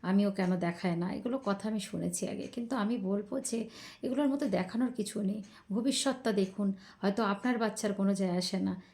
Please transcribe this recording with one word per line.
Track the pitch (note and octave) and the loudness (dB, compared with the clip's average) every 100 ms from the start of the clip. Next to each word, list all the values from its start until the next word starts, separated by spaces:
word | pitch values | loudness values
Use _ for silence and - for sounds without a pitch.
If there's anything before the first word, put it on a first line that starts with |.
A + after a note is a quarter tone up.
আমিও | F3+ G3 G3+ | 2 4 4
কেন | G3 F3+ F3+ | 2 2 2
দেখায় | F3 F3 F#3 E3+ | 0 0 0 2
না, | F3 | 0
এগুলো | - B3 C4 | -2 -2 -2
কথা | A#3 G3 A3 | -2 -2 -2
আমি | G#3+ | -4
শুনেছি | G3 F3 F3 F3 - | -4 -4 -2 -2 -4
আগে। | - - | -4 -6
কিন্তু | - A#3 C4 | -6 -4 0
আমি | G#3 A#3+ | 0 0
বলবো | F#3+ G3+ G#3 C4+ | 0 -2 -2 -6
যে | C4+ A#3 A3+ - - - | -4 -4 -6 -10 -18 -8
এগুলোর | C4 B3+ D4 | -4 0 2
মধ্যে | C#4 C#4+ | 2 2
দেখানোর | F#3+ F3+ A3+ B3+ | 0 0 0 0
কিছু | B3 G3+ G#3 | 0 -4 -2
নেই, | G3 G#3 G3 - - | -2 -2 -6 -16 -4
ভবিষ্যৎটা | G3+ B3 C4 C#4 C4 A#3 | 0 2 2 2 0 0
দেখুন। | G3+ F#3+ - G3+ F#3+ - - | 2 0 0 -2 -2 -8 -2
হয়তো | G3 G3+ | 0 2
আপনার | G#3+ G3+ B3 A#3+ | 2 2 0 2
বাচ্চার | A3 G#3 G#3 | 0 0 -2
কোনো | G3 G3 | 2 2
যায় | F#3+ F#3+ F3 | 4 2 2
আসে | F3 F#3+ | 0 0
না, | F#3+ F3+ - | 0 -2 -8